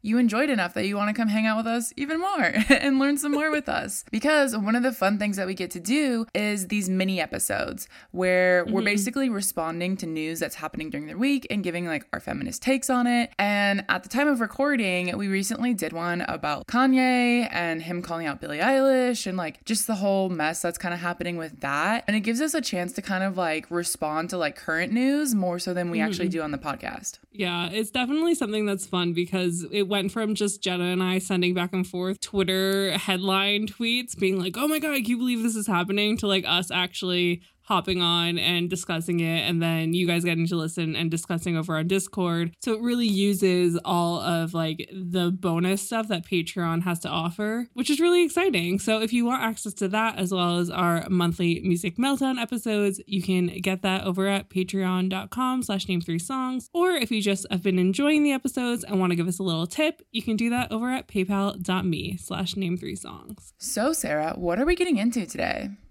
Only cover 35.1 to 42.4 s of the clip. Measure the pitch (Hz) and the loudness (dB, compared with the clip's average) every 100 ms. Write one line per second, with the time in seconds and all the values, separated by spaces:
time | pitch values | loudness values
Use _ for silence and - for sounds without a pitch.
35.1 | 240 247 240 226 220 208 180 180 202 208 | 0 2 2 0 0 0 0 2 2 2
36.1 | 214 208 196 - 175 175 180 180 - 185 | 2 2 0 0 -2 0 -2 -2 -4 -2
37.1 | 180 175 175 - _ - 185 185 180 170 | 2 2 0 -6 _ 0 0 2 0 2
38.1 | 170 170 170 156 175 175 180 - 165 165 | 2 2 0 0 0 0 -4 -4 -4 0
39.1 | 175 165 165 117 170 165 165 160 170 175 | 0 0 0 0 0 0 0 0 0 2
40.1 | 170 175 165 165 175 160 165 165 147 165 | 2 2 0 0 0 -2 -2 -2 -2 -2
41.1 | 165 - 170 170 165 160 160 165 190 190 | -2 -2 -4 0 -2 0 -2 2 0 0
42.1 | - 180 170 | -2 0 0